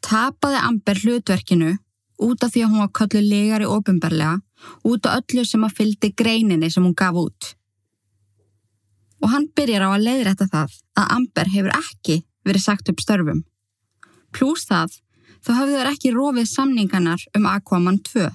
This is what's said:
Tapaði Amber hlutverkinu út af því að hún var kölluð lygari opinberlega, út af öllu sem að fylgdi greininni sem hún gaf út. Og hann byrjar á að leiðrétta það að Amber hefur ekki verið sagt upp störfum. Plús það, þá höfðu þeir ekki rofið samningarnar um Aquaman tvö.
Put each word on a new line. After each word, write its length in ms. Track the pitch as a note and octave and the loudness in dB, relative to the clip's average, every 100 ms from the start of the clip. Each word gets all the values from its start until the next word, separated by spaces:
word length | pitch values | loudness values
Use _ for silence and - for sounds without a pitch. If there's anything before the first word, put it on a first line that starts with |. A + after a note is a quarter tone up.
Tapaði 560 | - A3 B3 - C#4+ C4+ | -2 0 0 -2 -2 0
Amber 380 | A#3 A3+ G3+ G3 | 0 0 0 0
hlutverkinu 760 | G#3+ A#3+ - F#3 - F3 D#3+ F#3+ _ _ _ _ | 0 -2 0 -2 2 2 2 -2 _ _ _ _
út 200 | A3+ B3 | -2 0
af 80 | B3 | 0
því 100 | A#3+ | 0
að 60 | A3+ | 2
hún 120 | G#3+ | 2
var 120 | G3+ - | 0 0
kölluð 320 | G#3+ G#3+ G#3 | 0 2 2
lygari 360 | G3+ G#3 A3 G#3 | 2 2 0 0
opinberlega, 760 | G#3 G3+ F#3 D#3+ D#3+ D#3 F3 - _ - - | 0 2 0 2 0 0 -2 -6 _ -20 -6
út 220 | - A#3 - | -2 0 0
af 100 | B3+ | -2
öllu 220 | - B3 A#3+ | -2 -2 0
sem 180 | A3+ | 0
að 120 | G#3+ - | 0 0
fylgdi 320 | G#3+ G#3 G#3 - | -2 0 -2 0
greininni 540 | A3+ A3+ A3 F3 D#3+ | 0 2 2 2 2
sem 120 | E3 | 2
hún 120 | F3+ E3+ | 2 2
gaf 200 | F#3+ F3 | 0 0
út. 400 | D#3+ - - - _ _ _ _ _ _ _ _ _ _ _ _ _ _ _ _ | -4 -6 -18 -18 _ _ _ _ _ _ _ _ _ _ _ _ _ _ _ _
Og 60 | G#3+ | 0
hann 160 | C4+ D4+ - | 0 0 -2
byrjar 280 | C#4+ G#3 F#3+ | 0 0 2
á 20 | G3+ | 0
að 100 | A3 | 0
leiðrétta 400 | C4 A3 F#3+ F#3+ | 0 0 0 0
það 200 | D#3 D3+ - _ - | 0 -4 -8 _ -2
að 120 | - A#3+ | 0 0
Amber 320 | B3 - F#3+ | 0 -2 0
hefur 200 | G3 F#3+ - | 0 0 -2
ekki 460 | D#4+ - - D#3+ - _ | -4 -10 -2 -2 -4 _
verið 180 | - G3 | -2 -2
sagt 280 | - G#3 - | 0 -4 -4
upp 80 | F3 | -6
störfum. 440 | - G#3 D#3 D#3 D#3+ _ _ _ _ _ _ _ _ - | -2 0 0 -2 -6 _ _ _ _ _ _ _ _ -2
Plús 300 | C4 D#4+ - | 0 0 -2
það, 220 | F#3 E3 - _ _ _ - | -2 -2 -8 _ _ _ -18
þá 80 | - A#3+ | -2 0
höfðu 180 | C#4 C#4+ | 2 0
þeir 120 | B3+ | -2
ekki 240 | C#4+ C4 A#3 | -2 -2 0
rofið 320 | C#4 B3+ A3+ | 0 0 -2
samningarnar 720 | - C4+ B3 G3 F#3+ E3+ F3 - G#3 | 0 0 0 0 0 0 -2 -4 0
um 100 | G3 | 0
Aquaman 520 | G3 - F3+ F3 G3 | 0 -2 0 2 0
tvö. 260 | - A#3+ E3 | -2 -2 -2